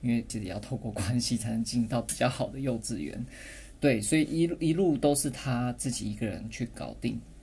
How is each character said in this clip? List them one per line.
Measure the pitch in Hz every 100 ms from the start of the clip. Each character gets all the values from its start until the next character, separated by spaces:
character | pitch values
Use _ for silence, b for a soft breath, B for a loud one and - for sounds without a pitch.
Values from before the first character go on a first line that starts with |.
因 | 123
为 | 117 113
其 | 110
实 | 95
要 | 90
透 | - 107
过 | 113
关 | 104 95 123
系 | 120 117
才 | 113
能 | 113
进 | 113 120 113
到 | 123
比 | 113 -
较 | 123
好 | 131 135
的 | 131
幼 | 135 117
稚 | - 110
园。 | 73 - 123 B B B B -
对， | 143 117
所 | 104 160
以 |
一， | 156 165 165 170
一 | 165
路 | 160 190 143
都 | 147
是 | 143 147
他 | 135 - 123 123
自 | 120 139
己 | 117 107
一 |
个 | 104 113
人 | - 110
去 | - 117
搞 | - 65 -
定 | 120 82 - -